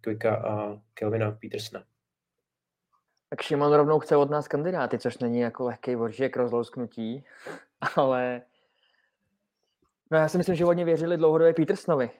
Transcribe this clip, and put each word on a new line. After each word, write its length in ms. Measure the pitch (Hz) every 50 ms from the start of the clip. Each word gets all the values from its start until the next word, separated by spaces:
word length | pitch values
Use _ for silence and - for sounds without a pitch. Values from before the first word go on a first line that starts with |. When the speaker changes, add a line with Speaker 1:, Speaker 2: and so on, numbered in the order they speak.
Speaker 1:
Quicka 340 | - 113 107 110 - 110 107
a 460 | - - 107 107 104 107 104 104 104 - _ _
Kelvina 380 | - - 107 113 113 110 107
Petersona? 520 | 107 - - - - - - - - 101 - _ _ _ _ _ _ _ _ _ _ _ _ _ _ _ _ _ _ _ _ _ _ _ _ _ _ _ _ _
Speaker 2:
Tak 120 | - -
Šimon 320 | - - 151 143 147 147 147
rovnou 260 | 151 147 147 156 151
chce 160 | - - 160
od 140 | 147 143 139
nás 180 | 147 151 -
kandidáty, 520 | - - 143 151 180 185 165 131 113 - 113
což 180 | - 123 113
není 220 | - 123 117 117 120
jako 240 | 120 117 113 - 127
lehkej 320 | 123 117 - - 131 123
oříšek 420 | 117 117 113 107 - 135 127 -
rozlousknutí, 840 | 127 123 117 117 120 117 - - 131 120 110 - - 113 110 120 143 143 _ - - - - - - - _ _ _
<laughs> 140 | - - -
ale 460 | - 143 135 131 127 123 123 123 123 - _ _ _ _ _ _ _ _ _ _ _ _ _ _ _ _ _ _ _ _ _ _ _ _ _ _ _ _ _ _ _ _ _
no, 60 | 160
já 100 | 160 156
si 100 | 156 -
myslím, 180 | 180 170 - 180
že 100 | 156 175
hodně 200 | 175 175 175 175
věřili 320 | 165 165 160 165 170 175
dlouhodobě 360 | 156 165 156 156 160 165 165 165
Petersonovi, 560 | 170 160 - 202 - - - 165 139 123 117 - _